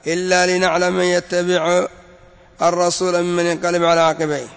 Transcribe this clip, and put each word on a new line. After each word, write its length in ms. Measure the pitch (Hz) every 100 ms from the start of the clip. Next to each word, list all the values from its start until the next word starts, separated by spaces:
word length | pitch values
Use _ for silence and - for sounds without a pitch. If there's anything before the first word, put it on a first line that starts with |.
| -
إلا 500 | 170 185 180 180 180
لنعلم 400 | 185 165 180 185
من 60 |
يتبع 840 | 180 175 175 175 175 180 160 180 - - - - - - - -
الرسول 600 | 170 175 175 175 185 175
ممن 220 | 175 175 170
ينقلب 380 | 165 180 175
على 180 | 170 165
عقبيه. 460 | 165 160 156 147 117